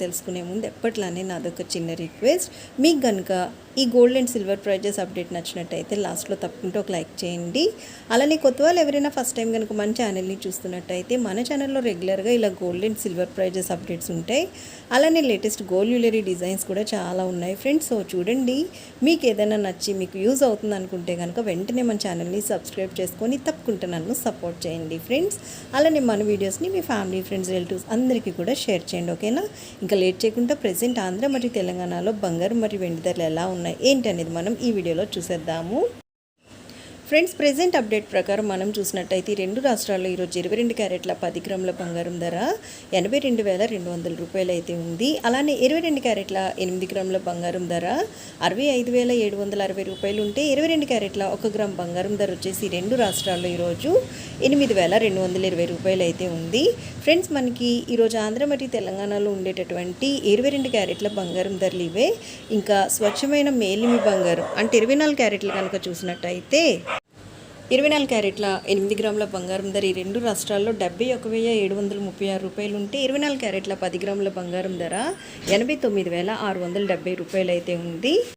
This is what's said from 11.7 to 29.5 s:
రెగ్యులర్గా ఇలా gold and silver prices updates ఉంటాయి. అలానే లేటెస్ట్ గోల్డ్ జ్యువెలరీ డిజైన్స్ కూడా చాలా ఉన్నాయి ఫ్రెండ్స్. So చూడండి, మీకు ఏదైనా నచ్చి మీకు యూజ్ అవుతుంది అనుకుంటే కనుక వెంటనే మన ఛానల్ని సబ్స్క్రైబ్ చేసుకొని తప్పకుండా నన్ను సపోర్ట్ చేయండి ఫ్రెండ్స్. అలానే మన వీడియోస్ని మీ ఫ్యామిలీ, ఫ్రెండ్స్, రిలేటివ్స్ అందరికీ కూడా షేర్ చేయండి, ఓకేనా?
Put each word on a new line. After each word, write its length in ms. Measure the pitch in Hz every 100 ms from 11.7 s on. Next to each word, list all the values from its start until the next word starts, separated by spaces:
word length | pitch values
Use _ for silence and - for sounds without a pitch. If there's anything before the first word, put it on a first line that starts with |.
| 269 240
రెగ్యులర్గా 420 | 175 185 190 214 240
ఇలా 120 | 208 185
gold 220 | 180 175 214
and 100 | 214
silver 240 | 202 175 175 -
prices 320 | 190 185 175 175
updates 340 | 196 170 - 170
ఉంటాయి. 280 | 170 269 370 - - - - 254
అలానే 260 | 311 320 269
లేటెస్ట్ 320 | 196 220 - 185
గోల్డ్ 200 | 185 220
జ్యువెలరీ 300 | 247 233 220 190
డిజైన్స్ 340 | 175 180 190 -
కూడా 120 | 190 214
చాలా 300 | 208 175 185 185
ఉన్నాయి 220 | 180 175 196
ఫ్రెండ్స్. 260 | 269 311 -
So 80 | 226 180
చూడండి, 440 | 185 180 262 247 269 359 - - - 269
మీకు 160 | 330 240
ఏదైనా 280 | 202 214 214 196
నచ్చి 260 | 175 208 190
మీకు 160 | 185 190 214
యూజ్ 180 | 262 254
అవుతుంది 260 | 208 214 196
అనుకుంటే 360 | 185 185 175 175
కనుక 180 | 175 202 214
వెంటనే 360 | 175 208 247 240
మన 80 | 208 196
ఛానల్ని 340 | 170 175 202 208
సబ్స్క్రైబ్ 420 | 185 - 202 190 185
చేసుకొని 380 | 180 - 226 269 320
తప్పకుండా 420 | 311 - 185 180 170
నన్ను 200 | 175 - 226
సపోర్ట్ 340 | - 170 170 175
చేయండి 340 | 165 160 165 170
ఫ్రెండ్స్. 320 | 269 392 - - - - 262
అలానే 260 | 320 302 240
మన 100 | 202 214
వీడియోస్ని 380 | 196 196 - 370 381
మీ 80 | 311
ఫ్యామిలీ, 300 | 220 190 185 185
ఫ్రెండ్స్, 240 | 196 185 185
రిలేటివ్స్ 320 | 175 185 - 226
అందరికీ 360 | 254 233 202 175
కూడా 140 | 180 285 -
షేర్ 200 | 180 -
చేయండి, 220 | 175 170 170
ఓకేనా? 300 | 208 285 415